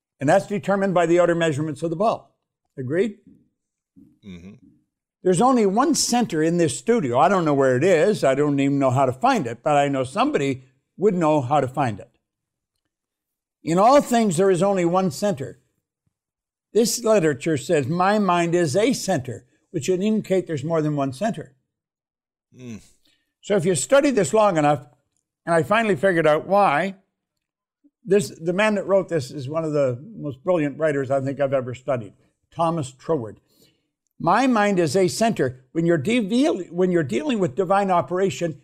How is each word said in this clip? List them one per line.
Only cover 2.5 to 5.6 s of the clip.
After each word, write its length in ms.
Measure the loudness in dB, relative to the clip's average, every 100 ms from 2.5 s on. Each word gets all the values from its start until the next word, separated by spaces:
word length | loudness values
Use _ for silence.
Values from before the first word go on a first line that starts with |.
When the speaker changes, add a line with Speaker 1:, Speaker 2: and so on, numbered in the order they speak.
| _ _ -12
Speaker 1:
Agreed? 400 | -6 -2 -2 -4 _ _ _ _ _ _ _ _ -20 _ -20
Speaker 2:
Mm-hmm. 280 | -20 -20 -20 -20 _ _ _ _ _
Speaker 1:
There's 180 | -2 2
only 240 | 2 2